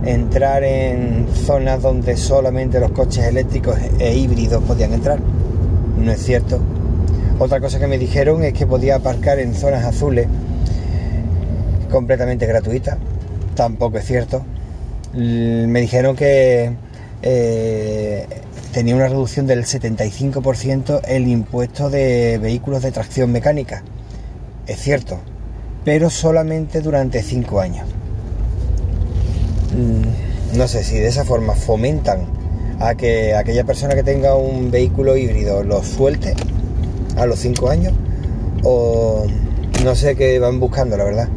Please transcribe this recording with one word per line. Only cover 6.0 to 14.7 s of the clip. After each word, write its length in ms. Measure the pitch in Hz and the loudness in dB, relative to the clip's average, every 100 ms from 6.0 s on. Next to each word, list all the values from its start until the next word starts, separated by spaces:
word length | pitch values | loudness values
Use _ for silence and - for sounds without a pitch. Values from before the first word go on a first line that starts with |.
| 113 | 2
es 100 | 110 | 0
cierto. 360 | 127 123 - - - - - - - - - - | 2 2 2 0 0 0 0 0 2 2 2 2
Otra 220 | 131 135 | 2 0
cosa 180 | 135 - | 0 0
que 80 | 139 | 0
me 100 | 135 | 0
dijeron 460 | 127 143 143 160 | 0 2 2 2
es 100 | 151 | 0
que 140 | - 139 | 0 2
podía 300 | 127 135 135 | 2 2 2
aparcar 420 | 131 120 147 139 | 0 0 0 2
en 160 | 123 | 0
zonas 300 | 120 143 135 | 0 0 0
azules 420 | 117 117 147 120 113 - - - - - - - - - - - - - - - - | 0 0 2 2 2 -2 -2 -2 0 0 -2 -2 -2 -2 0 0 0 -2 0 0 0
completamente 540 | 135 123 127 123 123 | 0 2 0 0 0
gratuita. 540 | 113 113 104 123 - - - - - - - | 2 2 0 -2 -2 -4 -4 -6 -6 -6 -4
Tampoco 420 | - 120 110 117 110 | 0 -2 0 -2 -2
es 80 | |
cierto. 380 | - 123 117 131 135 - - | -2 -2 -2 -6 -6 -10 -10